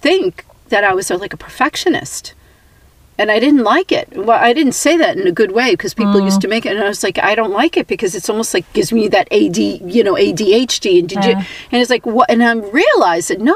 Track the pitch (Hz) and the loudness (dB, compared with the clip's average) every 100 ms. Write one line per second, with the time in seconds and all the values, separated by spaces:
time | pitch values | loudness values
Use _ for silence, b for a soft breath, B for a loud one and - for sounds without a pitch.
0 | 285 381 190 - - _ - 214 202 190 | 0 0 -2 -6 -14 _ -4 0 0 0
1 | 196 359 392 - - - 285 - - 294 | -4 -6 -8 -14 -12 -4 -4 -2 -2 -2
2 | - - - - b b b b b b | -4 -14 -14 -20 b b b b b b
3 | _ - 208 220 262 294 220 254 381 - | _ -4 0 2 4 4 4 2 0 -4
4 | - - 208 226 233 240 285 - 285 339 | -4 -4 0 2 2 2 0 0 0 2
5 | 277 185 190 170 208 202 254 180 196 - | 0 0 -2 0 0 0 0 0 -2 -2
6 | 208 202 196 196 190 226 226 202 202 202 | 2 2 2 0 0 -2 -2 -2 -4 -2
7 | 208 185 - 214 220 202 311 - - 196 | -4 -2 0 0 0 0 0 0 -4 -4
8 | 196 180 - 214 226 185 - 214 196 226 | -4 -4 -4 -4 -2 -4 -4 -2 0 0
9 | 208 - - 214 208 175 202 - 180 214 | 0 0 0 0 0 0 -2 -4 -2 0
10 | 196 185 202 180 208 220 254 - 214 180 | 2 2 0 0 2 2 2 -4 0 0
11 | 175 196 196 190 185 B B 240 247 247 | 0 -2 0 0 -4 B B 0 0 0
12 | 240 226 262 233 240 226 202 233 466 494 | 0 0 2 4 2 0 -2 0 2 4
13 | 202 170 180 190 226 | 2 0 -4 -2 0